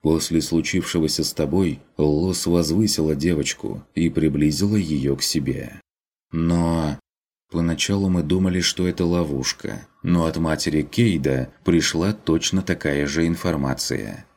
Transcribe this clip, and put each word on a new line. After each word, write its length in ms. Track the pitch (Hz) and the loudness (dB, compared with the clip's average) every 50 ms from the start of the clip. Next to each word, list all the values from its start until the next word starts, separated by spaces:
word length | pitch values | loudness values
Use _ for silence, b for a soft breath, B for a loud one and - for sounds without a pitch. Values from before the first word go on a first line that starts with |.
После 380 | - 78 80 80 - - 85 80 | 4 2 2 2 0 0 0 -2
случившегося 840 | 71 - 85 82 76 - - 90 82 - - 85 80 76 - - 78 | 0 2 0 0 0 0 -2 -2 -2 0 0 0 0 0 0 -2 -4
с 100 | - - | -4 -2
тобой 460 | - 78 69 76 95 95 82 67 67 - _ _ - | -2 -2 0 2 0 0 0 -2 -6 -12 _ _ 0
Лос 480 | 76 76 73 76 87 95 87 - - | 2 2 2 2 0 0 -2 -2 0
возвысила 680 | 85 87 87 82 76 82 101 110 104 - - 78 78 76 | 2 2 2 2 2 2 2 2 2 0 0 0 0 0
девочку 720 | 69 76 87 87 73 71 - - - - 50 50 - - _ _ | 0 0 0 0 0 -2 -4 -6 -6 -8 -10 -10 -10 -14 _ _
и 140 | 80 85 82 | 0 0 0
приблизила 680 | - - 78 78 69 73 73 76 73 69 98 101 107 | 2 2 0 2 2 2 2 2 2 2 0 2 2
ее 400 | 104 90 78 78 69 65 69 69 | 0 0 0 -2 0 0 0 0
к 60 | 67 | 0
себе. 580 | - - - 78 67 65 65 64 64 57 - - _ _ _ _ _ _ _ _ _ _ | -2 -2 -2 -2 -2 -2 -4 -4 -6 -10 -14 -18 _ _ _ _ _ _ _ _ _ _
Но... 680 | - 80 82 85 85 85 85 82 82 82 80 76 69 69 _ _ _ _ _ _ _ _ _ _ | -4 0 0 2 2 2 2 2 0 0 -2 -2 -4 -6 _ _ _ _ _ _ _ _ _ _
Поначалу 580 | - 85 82 82 82 78 - - 101 98 98 92 | -4 -2 0 0 0 -2 0 0 0 2 2 2
мы 140 | 90 87 | 2 2
думали, 380 | 78 76 90 92 95 92 90 90 | 2 2 2 2 2 2 2 2
что 260 | 85 - - - 90 | 0 0 0 0 -2
это 180 | 90 87 - 90 | -2 0 0 0
ловушка, 840 | 85 87 87 85 73 71 67 65 - - - - - 52 50 - _ _ _ | 2 2 2 0 0 -2 -2 -2 -4 -6 -6 -10 -10 -10 -10 -14 _ _ _
но 220 | - - 90 85 82 | 0 2 2 4 2
от 140 | 80 78 82 | 2 0 0
матери 440 | 82 80 78 76 - - 73 78 | 0 0 0 0 0 0 0 0
Кейда 720 | 76 - - - 120 113 90 71 67 69 67 65 64 - - _ _ | -2 0 0 2 2 4 2 2 0 0 0 0 -2 -4 -8 _ _
пришла 500 | - 82 82 76 - - 80 85 101 107 | 2 2 4 2 2 0 0 0 0 -2
точно 480 | - - - 80 82 - - - 95 | -2 0 0 0 0 0 0 -2 -2
такая 440 | - - 87 - - 76 71 71 73 | 0 -2 -4 -2 0 -2 0 0 -2
же 200 | 71 71 80 82 | 0 0 0 0
информация. 1000 | 85 85 85 - 85 80 71 69 67 67 - - - - - 52 52 50 - - _ _ | 0 0 0 -2 -2 -2 0 -2 -2 -2 -4 -4 -6 -4 -6 -6 -8 -12 -14 -18 _ _